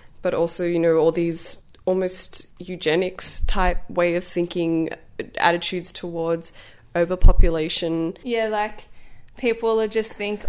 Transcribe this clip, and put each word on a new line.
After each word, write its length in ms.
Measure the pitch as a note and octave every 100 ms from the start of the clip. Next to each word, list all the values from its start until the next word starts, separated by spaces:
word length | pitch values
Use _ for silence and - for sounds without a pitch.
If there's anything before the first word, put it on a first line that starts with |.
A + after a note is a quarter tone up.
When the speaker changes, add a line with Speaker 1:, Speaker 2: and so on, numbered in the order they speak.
| - -
Speaker 1:
but 120 | F3+
also, 300 | - E3 -
you 140 | F3 E3+
know, 180 | E3 D#3+
all 140 | D#3+
these 440 | E3 E3+ E3 - - - -
almost 640 | - F#3 F#3 - - - - -
eugenics 840 | F3+ F3 D#3 E3 F#3 - - -
type 380 | - G3+ F3+ F3 -
way 240 | F3+ F3
of 100 | F3
thinking, 640 | F3+ F3 F3 F3 E3 E3 D#3+ - - - - -
attitudes 540 | E3+ F3 - F3+ D#3+
towards 600 | - F3 E3 E3 E3+ - - - - - F3
overpopulation. 1200 | E3+ F#3 - - F3 D#3+ D#3+ - E3+ E3 E3 G3
Speaker 2:
Yeah, 240 | B3+ A#3 A3
like, 400 | G#3+ G#3+ - - - - - - -
people 400 | A#3+ A3+ A3+ A3
will 120 | G#3+
just 240 | A3 G#3+
think, 300 | - G#3 G#3